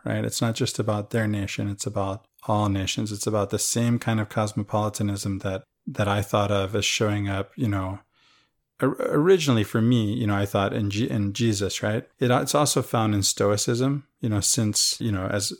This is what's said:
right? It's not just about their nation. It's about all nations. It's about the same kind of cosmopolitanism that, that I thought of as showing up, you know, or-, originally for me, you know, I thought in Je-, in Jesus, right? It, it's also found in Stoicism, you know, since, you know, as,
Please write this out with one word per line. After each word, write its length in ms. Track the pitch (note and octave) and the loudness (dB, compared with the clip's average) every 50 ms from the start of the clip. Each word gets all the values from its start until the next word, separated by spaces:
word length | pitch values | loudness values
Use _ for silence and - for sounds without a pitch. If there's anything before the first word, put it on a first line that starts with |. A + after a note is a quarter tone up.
| - | -6
right? 180 | A2+ A2 G#2+ A2 | -4 -2 -2 -2
It's 180 | A2 - - | -2 -2 -2
not 140 | A#2+ A#2 A2+ | 0 0 0
just 240 | - B2+ - - - | 0 -2 -2 -2 -2
about 300 | A2 G#2+ G#2 G#2 G2+ - | -2 0 0 -2 -2 -2
their 180 | - A#2 A2 | -2 -2 0
nation. 400 | G#2+ G#2 G2+ G2 G2 - - G#2+ | 0 -2 -2 -4 -4 -4 -4 -4
It's 180 | G2+ G2+ - - | -4 -4 -6 -6
about 400 | G#2 G#2+ G#2 G2 G2 F#2+ G2+ _ _ _ _ - | -6 -4 -4 -4 -4 -4 -8 _ _ _ _ -4
all 220 | - G#2+ G#2 G#2 G2+ | 0 0 2 2 2
nations. 420 | G2 G2 F#2+ - - - A2 G#2 | 0 0 0 -2 -2 -4 -4 -4
It's 160 | G#2 G2+ - | -4 -4 -4
about 220 | A2+ G#2+ G#2+ G2+ - | -2 0 0 0 0
the 100 | - G2+ | -2 -2
same 400 | - - - A#2 A#2 A#2+ A#2+ A#2 | -2 0 0 2 2 2 2 0
kind 220 | - A#2 A2+ A2 | 0 0 0 0
of 80 | G#2+ - | -2 -2
cosmopolitanism 1080 | - A2+ G#2+ G#2 - A2 G2+ - - G#2+ G#2+ G#2+ G#2+ - G#2+ G2+ G2+ G2 - G#2 G2 G2 | -2 -2 -2 -2 -2 -4 -4 -2 -2 0 0 0 -2 -2 -2 -2 -2 -2 -4 -4 -4 -4
that, 240 | - G2 F#2+ F#2+ - _ _ _ - | -4 -4 -6 -6 -8 _ _ _ -14
that 220 | - - - G#2 | -8 -4 -2 0
I 140 | G2+ G2+ G#2 | 0 0 0
thought 300 | G2 - - G#2+ G2+ G2+ | 0 0 2 2 2 2
of 220 | G#2 G2 G2 F#2+ G#2+ | 2 0 0 0 0
as 120 | G#2 G2 | 0 0
showing 420 | - - - A2+ G#2 G#2 G2+ G2+ | 0 0 2 2 2 0 0 0
up, 240 | G2 G2 F#2+ G2 - - | -2 -2 -4 -4 -6 -6
you 100 | - C3+ | -4 -2
know, 320 | G#2+ G2+ F#2+ F#2+ F#2 G2 G2+ - _ _ _ _ _ _ _ _ _ _ _ _ _ _ - | 0 0 0 -2 -4 -6 -10 -12 _ _ _ _ _ _ _ _ _ _ _ _ _ _ -2
or-, 140 | C3+ C3+ - - | -2 -2 0 0
originally 640 | - - D3+ D3+ D3+ F3+ F#3+ F3+ D3+ C#3+ A#2+ A2+ G2+ | -2 0 2 4 6 6 6 6 6 4 4 4 4
for 160 | - - A#2 | 2 2 2
me, 320 | A2 A#2+ B2+ A#2 A2 G2+ G#2+ | 4 4 4 4 2 0 0
you 120 | B2+ A#2+ | 0 0
know, 100 | G#2 G2+ | 0 0
I 100 | G2+ G2+ | 0 0
thought 260 | G2+ - G#2 G2 G2+ | 0 2 2 0 0
in 180 | - A#2 G#2+ G2+ | 0 -2 -2 -2
Je-, 200 | G2 G#2 B2 - | 0 -2 -2 0
in 240 | C3 A2+ G2+ G2+ G2+ | 0 0 0 -2 0
Jesus, 500 | - A#2 A#2 G#2 G2 G#2 F#2 - - - | 0 0 0 0 0 -2 -4 -4 -2 -2
right? 240 | G#2 G#2+ A#2+ - - _ | -2 -2 -2 -4 -6 _
It, 140 | - C3+ A#2+ | -2 0 2
it's 240 | B2 C#3+ C#3+ C3 - | 2 2 0 2 2
also 260 | D3 D3+ - - D3 | 2 2 2 2 0
found 320 | B2 - - A#2+ A2 A2 G#2 | 0 0 0 0 2 2 2
in 100 | G2+ G2 | 2 2
Stoicism, 840 | - - - G#2 G2+ G#2 G2+ - - A#2+ A#2 C3 C3+ C#3+ C#3+ - _ _ _ | 0 0 2 2 2 2 2 0 0 0 0 2 0 0 -2 -6 _ _ _
you 100 | - A#2 | -2 -2
know, 100 | G#2 G2+ | 0 0
since, 600 | - - - - A2+ G#2+ G#2 - - - - - | 0 0 2 2 2 2 2 2 0 0 0 -2
you 100 | A#2+ A2+ | -2 -2
know, 160 | G2+ F#2 F#2 | -2 -2 -2
as, 240 | G2+ G2+ G2+ G#2 - - | -2 -2 -2 -2 -4 -8